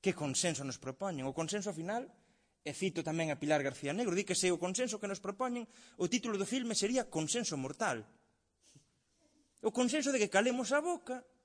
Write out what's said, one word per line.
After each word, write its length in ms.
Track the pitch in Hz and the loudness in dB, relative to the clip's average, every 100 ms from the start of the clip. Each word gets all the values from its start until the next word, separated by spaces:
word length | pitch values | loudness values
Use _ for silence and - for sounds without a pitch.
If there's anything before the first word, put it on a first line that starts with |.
Que 120 | 196 | 2
consenso 480 | 165 147 127 180 147 | 0 0 2 0 0
nos 200 | 139 127 | -4 -6
propoñen? 440 | 131 131 196 156 131 | -8 -4 -4 -2 -4
O 80 | |
consenso, 400 | 147 160 208 202 | -2 -2 -2 -4
ao 40 | 160 | -4
final, 280 | 170 226 262 - _ _ _ _ | -4 -4 -4 -14 _ _ _ _
e 120 | - 139 | -8 -2
cito 240 | 190 165 | -2 0
tamén 320 | 160 160 160 | -2 0 0
a 80 | 139 | 0
Pilar 240 | 147 151 139 | 2 4 2
García 320 | 127 139 175 | -2 -4 0
Negro, 160 | 233 | 0
di 120 | 175 202 | 0 0
que 120 | 180 | 2
se 160 | 185 | 2
o 80 | 170 | 2
consenso 400 | 180 190 247 208 | 0 0 -2 -2
que 80 | 202 | -4
nos 120 | 196 | -4
propoñen, 440 | 185 196 254 240 226 - - - | -6 -4 -2 -2 -8 -16 -20 -2
o 80 | 175 | 0
título 320 | 247 226 202 | 0 0 -2
do 80 | 190 | 0
filme 320 | 262 233 214 | -2 0 0
sería 320 | 202 254 - | 2 0 0
Consenso 480 | 160 156 240 233 143 | -2 0 0 0 -2
Mortal. 480 | 131 - 214 120 107 _ _ _ _ _ _ - _ _ _ _ _ _ _ _ 220 | -4 -2 0 0 -6 _ _ _ _ _ _ -20 _ _ _ _ _ _ _ _ -2
O 80 | |
consenso 400 | 220 247 302 277 | 2 2 2 2
de 80 | 262 | 2
que 80 | 208 | 4
calemos 400 | 190 233 254 220 | 4 4 2 2
a 120 | 285 | 2
boca 440 | 330 339 - 254 - _ | 2 -4 -4 -10 -10 _